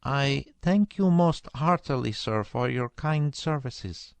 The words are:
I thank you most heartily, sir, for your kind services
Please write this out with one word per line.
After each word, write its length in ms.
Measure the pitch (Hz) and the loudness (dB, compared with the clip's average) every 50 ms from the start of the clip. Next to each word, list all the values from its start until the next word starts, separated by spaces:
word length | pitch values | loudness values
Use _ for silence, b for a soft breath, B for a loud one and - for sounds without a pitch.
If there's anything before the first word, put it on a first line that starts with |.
| _ | _
I 400 | 131 135 139 139 139 139 143 139 - _ _ | -2 -2 0 0 0 0 -2 -4 -8 _ _
thank 360 | - 165 185 208 208 202 - | 0 2 2 2 2 0 0
you 120 | - 196 185 | 0 2 4
most 380 | 175 170 175 170 151 - - - _ | 6 6 6 4 2 0 -6 -14 _
heartily, 560 | 120 147 160 180 165 - - 143 127 120 120 | -4 0 2 2 0 0 -2 -2 -2 -2 -2
sir, 320 | 107 - - - 110 110 104 | -4 -4 -4 -2 -2 -2 -2
for 260 | - - 123 123 127 | -2 -4 -2 -2 -2
your 200 | 127 123 123 120 | -2 -2 -4 -6
kind 440 | _ - - 151 156 151 147 147 139 | _ -6 -4 -2 0 0 0 -2 -2
services 800 | - - - 156 147 135 127 - - - 98 87 - - - - _ | -4 -4 -2 -2 -2 -4 -6 -10 -8 -10 -10 -10 -10 -14 -20 -20 _